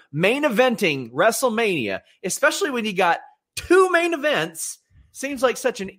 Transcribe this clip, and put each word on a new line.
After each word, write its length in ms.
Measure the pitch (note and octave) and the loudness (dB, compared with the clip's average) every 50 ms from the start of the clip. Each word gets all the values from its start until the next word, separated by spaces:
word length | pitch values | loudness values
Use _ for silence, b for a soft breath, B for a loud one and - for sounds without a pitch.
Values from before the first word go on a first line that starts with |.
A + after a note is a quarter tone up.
| B B | B B
main 320 | B D3 F3 G3+ B3 C#4+ | B 0 0 0 0 2
eventing 720 | D4+ D4 A3 G3+ B3+ B3+ A#3 - G#3 E3 D3 C3+ B2+ A2+ | 0 0 2 2 2 2 2 0 0 -2 -2 -2 -6 -6
WrestleMania, 880 | B2 C#3 F#3+ A3 A3+ - C4+ B3 G#3+ A3 A#3 G#3+ F3+ D3+ A#2 G2+ F#2+ F#2 b b b b b | -2 2 2 2 2 2 0 -2 0 0 0 0 0 -2 -2 -4 -4 -6 b b b b b
especially 460 | F#3 - - - D4+ D#4 - G4 D4+ | -8 -4 0 0 0 0 0 -4 -4
when 140 | C4 A#3+ G#3+ | -2 -2 -4
you 80 | A3 F#3+ | -4 0
got 260 | F3+ F#3 E3+ D#3+ - - - _ _ _ _ - | 0 2 2 2 0 -4 -14 _ _ _ _ -14
two 340 | - - - E4+ F#4+ F#4+ F#4 | -6 0 4 6 6 6 6
main 200 | F4 E4 E4+ F4 | 4 2 2 0
events, 640 | E4+ D4 C4+ D4+ C#4 E3+ D#3 E3+ D#3+ - - - - - _ _ _ _ _ _ | -2 -2 -2 0 0 0 -2 -4 -6 -10 -12 -12 -12 -16 _ _ _ _ _ _
seems 280 | - - C4 C#4 C#4+ A#3 | -16 -12 -10 -10 -4 0
like 160 | B3+ B3 B3 | 0 0 0
such 240 | B3+ - B3 - - | 0 -4 -4 -4 -4
an 100 | G3 F#3+ - | -8 -12 -12